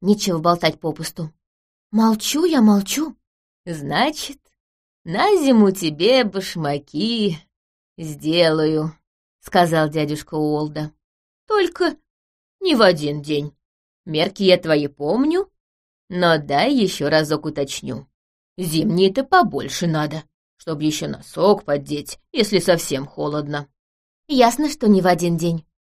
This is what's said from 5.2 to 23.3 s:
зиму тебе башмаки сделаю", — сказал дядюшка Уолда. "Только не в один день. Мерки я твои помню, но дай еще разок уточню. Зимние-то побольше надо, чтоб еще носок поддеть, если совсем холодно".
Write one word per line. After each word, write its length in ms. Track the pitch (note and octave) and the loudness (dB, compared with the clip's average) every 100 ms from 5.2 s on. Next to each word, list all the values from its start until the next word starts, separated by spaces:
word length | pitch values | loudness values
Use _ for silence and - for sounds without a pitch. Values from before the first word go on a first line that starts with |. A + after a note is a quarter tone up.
| F#4+ F#4+ | 2 4
зиму 340 | C4+ A3+ G3 | 4 6 4
тебе 520 | F#3+ E3 D3+ G3 C4 | 2 -4 0 2 2
башмаки 1160 | G#3+ F#3+ F#3 E3+ D3 C#3+ - D3 A3 A#3 G3+ D#3 _ _ _ _ _ - | 2 -4 -8 -6 -4 -4 -6 -6 -4 -2 -2 -4 _ _ _ _ _ -16
сделаю", — 1000 | D#3+ C#3+ D#3 E3+ E3 D#3 D#3 D#3 D#3 - _ _ _ _ | -14 -6 -2 2 4 4 0 0 -4 -10 _ _ _ _
сказал 500 | - F#3+ E3+ E3 D#3 | 0 2 4 2 0
дядюшка 460 | D#3 D3+ D3+ - D#3 | -2 -4 -6 -6 -4
Уолда. 560 | D3+ D3+ D3+ D3+ D3+ - _ _ _ _ - | -2 -2 -4 -8 -10 -12 _ _ _ _ -4
"Только 480 | G#4+ F4 - E4+ D4+ _ _ _ _ _ _ | 0 0 0 -2 -4 _ _ _ _ _ _
не 160 | F#4+ B3 | 0 4
в 60 | |
один 400 | F#3+ D#3+ D3 D3 | 4 4 -4 -6
день. 340 | D3 D3 D3 - _ _ _ _ - | -4 -4 -4 -12 _ _ _ _ -6
Мерки 380 | D3+ F#3 - | -4 -2 0
я 140 | F#3+ F3+ | 2 4
твои 300 | D#3+ D3+ C#3+ | 4 0 0
помню, 640 | C#3+ D3 A3+ D4 F4+ G4 _ _ _ _ _ _ | -6 -2 0 0 0 -4 _ _ _ _ _ _
но 280 | F3+ F3 D#3+ | 0 2 2
дай 360 | C#3+ C#3 A#3+ | 0 0 2
еще 360 | C4+ F#3 - D3 | 2 0 -2 0
разок 360 | D#3 D3+ D3+ D#3 | 0 0 -4 -4
уточню. 600 | D3+ C#3 - C#3 A#2 - _ _ _ _ - | -6 -8 -8 -10 -12 -14 _ _ _ _ -12
Зимние-то 680 | F3+ D#3 - E3+ F#3+ A3+ | -4 -2 0 2 2 2
побольше 640 | C4+ F#4 G3 C#3+ A2+ - E3+ | 2 2 2 -2 -6 -4 -2
надо, 360 | D#3 D3+ D#3 - _ _ _ | -2 -2 -6 -14 _ _ _
чтоб 240 | - D3+ | -10 -4
еще 260 | D3+ D3+ D3 | -2 -2 -8
носок 560 | - - D3 F#3+ G3+ | -10 -12 0 2 2
поддеть, 560 | - C#3+ C#3+ D3 - - _ | 0 -4 -4 -8 -8 -16 _
если 280 | C#4+ G#3 F#3+ | -4 0 0
совсем 460 | F3 E3+ - C3+ C#3+ | 2 0 0 -6 -8
холодно". 600 | - D3 | -8 -6